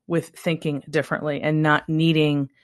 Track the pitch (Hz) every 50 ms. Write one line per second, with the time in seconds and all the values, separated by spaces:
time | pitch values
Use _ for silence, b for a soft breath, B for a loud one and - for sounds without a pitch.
0 | _ - 170 165 - - - - - 180 165 160 - 160 147 139 - - 143 156
1 | 135 - 156 - - 151 143 - - 156 156 156 156 151 151 147 - - 156 156
2 | 160 165 160 156 151 151 147 143 139 131 - _